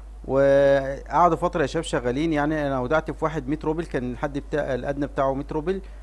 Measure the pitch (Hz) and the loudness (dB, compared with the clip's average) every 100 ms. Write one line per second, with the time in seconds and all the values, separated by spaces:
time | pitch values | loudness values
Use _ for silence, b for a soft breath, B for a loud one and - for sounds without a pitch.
0 | B B - 135 139 139 139 139 135 135 | B B 0 4 6 8 6 4 0 -6
1 | - 143 175 160 170 175 135 165 156 151 | -2 4 4 4 0 0 0 -2 -2 -2
2 | 123 127 165 147 147 156 143 135 123 156 | 0 0 0 2 0 0 0 -2 0 0
3 | 160 139 156 156 127 151 156 160 160 143 | -2 -4 -4 -2 -4 -4 -2 -4 -2 -4
4 | 123 117 151 139 - 151 139 127 139 139 | -4 -4 -4 -4 -4 -4 -2 -4 -4 -4
5 | 139 - 135 135 139 151 156 190 - B | -4 0 0 0 -4 -4 -2 -4 -6 B